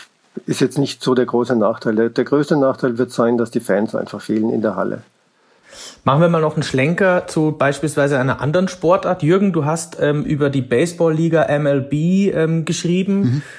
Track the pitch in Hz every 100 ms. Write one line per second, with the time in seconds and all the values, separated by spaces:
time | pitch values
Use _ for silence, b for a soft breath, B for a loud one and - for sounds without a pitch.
0 | - _ _ - - - 135 - 139 -
1 | - 127 120 120 120 123 101 113 123 107
2 | 117 120 120 143 147 156 135 127 139 117
3 | 120 - 117 120 117 117 - 98 110 -
4 | - 101 - 110 110 117 107 95 98 107
5 | - _ _ _ B B B B B B
6 | - 139 170 170 156 156 139 135 139 170
7 | 190 180 - - 156 147 135 143 156 147
8 | 143 143 127 - 131 170 190 - 160 190
9 | - 180 147 185 196 165 143 165 - -
10 | 147 147 - 151 143 135 123 120 170 170
11 | 165 160 165 160 - 147 147 143 131 147
12 | 165 190 196 - 160 165 160 170 170 180
13 | 190 196 196 135 B